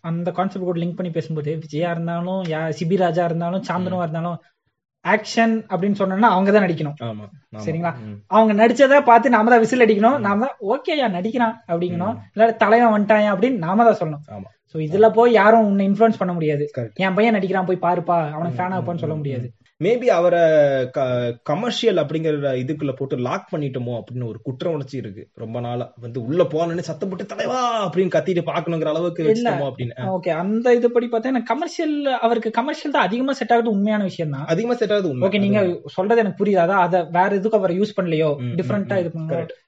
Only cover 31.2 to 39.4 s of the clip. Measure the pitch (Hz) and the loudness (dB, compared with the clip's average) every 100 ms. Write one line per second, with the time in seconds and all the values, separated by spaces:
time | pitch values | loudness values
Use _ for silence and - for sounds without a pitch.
31.2 | 247 262 226 254 339 - 311 294 277 254 | -2 -4 -2 -4 -4 -4 -4 -2 -2 0
32.2 | 226 233 220 226 262 302 302 285 202 233 | 0 0 -2 -4 -4 -6 -4 0 0 0
33.2 | 269 269 220 240 233 202 208 214 190 - | -2 -4 0 2 2 0 0 0 -2 -4
34.2 | 160 139 151 165 233 240 214 208 185 127 | -6 -6 -2 -2 0 -2 0 0 0 0
35.2 | 190 202 196 208 185 170 - - 190 233 | 0 2 2 2 2 -2 -8 -4 2 2
36.2 | 208 - 196 190 170 196 175 180 170 175 | 2 0 2 4 4 4 2 2 0 0
37.2 | 190 196 208 220 190 175 214 208 180 156 | 2 2 -2 -2 -2 0 -2 -2 -2 0
38.2 | 156 143 123 165 165 208 196 196 170 165 | 0 0 -4 -4 -2 -4 -2 -2 -2 -6
39.2 | 160 165 | -6 -6